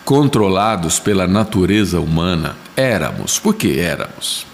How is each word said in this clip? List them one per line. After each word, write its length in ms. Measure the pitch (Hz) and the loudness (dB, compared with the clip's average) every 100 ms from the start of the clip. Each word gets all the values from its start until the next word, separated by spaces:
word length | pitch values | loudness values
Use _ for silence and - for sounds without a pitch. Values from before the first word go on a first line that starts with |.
controlados 960 | - 139 143 123 101 95 107 104 82 - | 2 2 4 2 2 2 2 0 -2 -2
pela 260 | - 98 90 | 0 0 2
natureza 760 | 98 104 101 90 104 98 87 | 2 2 0 2 2 2 0
humana", 560 | 80 80 87 87 73 - - - | 0 0 0 -2 -4 -10 -8 -2
éramos. 640 | 131 101 71 50 - - | 0 0 -2 -6 -4 -2
Por 160 | 208 214 | 0 0
que 240 | 101 71 | 0 0
éramos? 680 | 85 71 - - - - - | -2 -4 -8 -10 -8 -8 -10